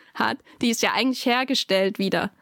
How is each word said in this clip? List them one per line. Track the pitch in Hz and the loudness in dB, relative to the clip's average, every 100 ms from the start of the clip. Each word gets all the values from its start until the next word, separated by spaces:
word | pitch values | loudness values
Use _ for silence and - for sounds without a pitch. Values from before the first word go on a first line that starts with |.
| - | -12
hat, | - 113 - - - | -4 -2 -4 -10 -4
die | 240 | -2
ist | 226 | 0
ja | 196 | 0
eigentlich | - 254 247 254 | 2 0 0 0
hergestellt | 247 269 269 - 190 190 - | 0 0 -2 2 2 2 0
wieder. | 196 - 202 - | -2 -2 -4 -8